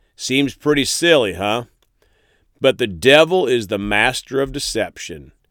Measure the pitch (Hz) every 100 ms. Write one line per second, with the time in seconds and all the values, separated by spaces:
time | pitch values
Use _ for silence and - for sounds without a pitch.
0 | _ - - 135 139 - 147 143 131 -
1 | 170 151 107 87 101 117 113 _ _ _
2 | _ _ _ _ _ _ 131 127 120 85
3 | 123 147 160 185 131 123 95 101 104 104
4 | 120 123 - 135 135 139 - 113 90 -
5 | - 80 67 _ _